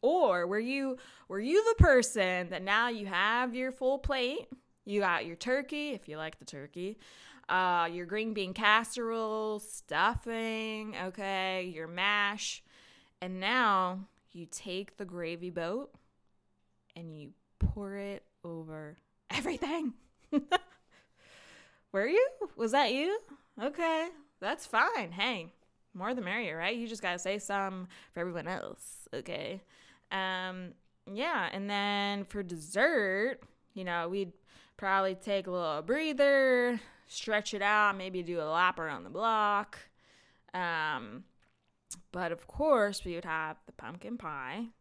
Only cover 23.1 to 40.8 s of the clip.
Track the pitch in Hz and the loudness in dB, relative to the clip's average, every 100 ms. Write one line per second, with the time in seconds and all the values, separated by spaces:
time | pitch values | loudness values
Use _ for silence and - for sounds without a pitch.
23.1 | 427 - 285 _ - 240 294 330 320 330 | -2 -6 -20 _ -6 -6 0 0 0 -2
24.1 | 339 - _ 196 302 - 220 320 427 185 | -8 -20 _ -6 -4 0 2 4 2 -4
25.1 | 175 226 220 165 _ _ _ _ 185 196 | -2 -2 -2 -8 _ _ _ _ -6 -4
26.1 | 254 180 214 208 160 180 233 233 214 185 | -2 -2 -2 -4 -2 -2 -2 -6 -4 -4
27.1 | 175 185 202 - 202 196 185 185 - - | -2 -2 -4 -2 -2 -2 -6 -12 -16 -14
28.1 | - 175 170 160 180 - - - - - | -6 -6 -4 -6 -6 -8 -10 -10 -10 -8
29.1 | - - - - 190 _ - - _ _ | -10 -8 -8 -8 -10 _ -20 -20 _ _
30.1 | 190 190 185 185 185 180 - _ _ - | -4 -2 -4 -6 -8 -12 -14 _ _ -12
31.1 | 196 302 294 175 190 202 202 202 202 202 | -6 -2 -2 -2 -4 -4 -2 0 0 0
32.1 | 202 196 202 185 170 156 190 277 302 202 | -4 -6 -8 -6 -8 -6 2 2 4 2
33.1 | 190 233 - - _ _ - 180 175 170 | 2 0 -2 -12 _ _ -10 -4 -2 -2
34.1 | 196 185 - _ - - - 196 196 190 | -4 -4 -8 _ -20 -20 -8 0 2 2
35.1 | 185 - 196 185 180 165 151 156 277 311 | 0 -2 -2 0 -2 0 -2 0 0 0
36.1 | 277 277 277 262 247 247 233 - - _ | 4 6 8 8 6 4 0 -6 -20 _
37.1 | - - 214 208 208 202 214 208 196 185 | -10 0 0 0 0 4 6 4 2 -4
38.1 | 185 170 175 156 165 180 185 160 135 92 | -4 -2 -2 0 4 4 2 -4 -6 -8
39.1 | 147 226 220 208 202 208 - - _ _ | -2 0 2 2 0 -2 -12 -20 _ _
40.1 | _ _ _ - 180 175 165 | _ _ _ -10 -4 -2 0